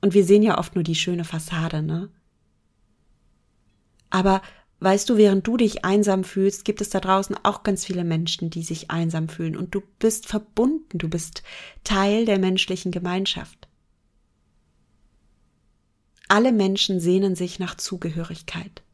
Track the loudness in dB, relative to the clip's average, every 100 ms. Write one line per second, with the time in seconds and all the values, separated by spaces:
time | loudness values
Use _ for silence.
0 | 4 4 6 6 6 2 -2 -2 -2 -2
1 | -2 -4 -4 -8 -6 -4 -4 -4 -4 -4
2 | -6 _ _ _ _ _ _ _ _ _
3 | _ _ _ _ _ _ _ _ _ _
4 | _ 0 2 2 0 -20 _ _ 2 2
5 | 4 6 6 6 0 2 2 0 0 2
6 | 4 0 0 0 0 0 -6 -4 -2 -4
7 | 0 0 0 -2 -2 -2 -2 -2 -2 -4
8 | -2 -2 -2 -4 -6 -8 -8 -8 -6 -2
9 | -2 -2 -6 -6 -6 -6 -6 -6 -8 _
10 | 0 0 -4 -6 -6 -2 0 0 -6 -6
11 | -4 -6 -8 -14 -18 -20 -20 -16 -4 0
12 | 2 2 2 2 2 0 -2 -4 -4 -4
13 | -4 -4 -4 -6 -10 -20 -20 _ _ _
14 | _ _ _ _ _ _ _ _ _ _
15 | _ _ _ _ _ _ _ _ _ _
16 | _ _ 2 4 4 4 2 0 0 0
17 | 2 2 2 -2 -6 -6 -10 -8 -10 -8
18 | -8 -8 -10 -12 -12 -14 -14 -18 _